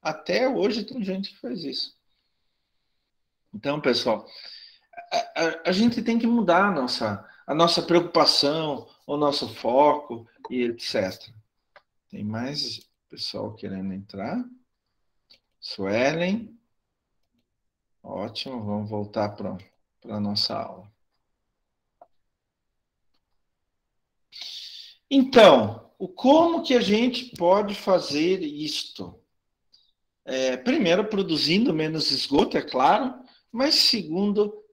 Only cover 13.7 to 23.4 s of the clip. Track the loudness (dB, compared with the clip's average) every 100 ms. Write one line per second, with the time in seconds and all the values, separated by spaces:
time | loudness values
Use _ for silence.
13.7 | -8 -8 -8 -12 -10 -8 -6 -8 -14 _
14.7 | _ _ _ _ _ _ _ _ _ -16
15.7 | -8 -4 0 0 0 -2 -2 -6 -18 _
16.7 | _ _ _ _ _ _ _ _ _ _
17.7 | _ _ _ -14 -10 -10 -10 -10 -10 -6
18.7 | -6 -4 -6 -6 -4 -4 -6 -12 -12 -16
19.7 | _ _ _ -12 -6 -4 -4 -4 -4 -8
20.7 | -12 -20 _ _ _ _ _ _ _ _
21.7 | _ _ _ -20 _ _ _ _ _ _
22.7 | _ _ _ _ _ _ _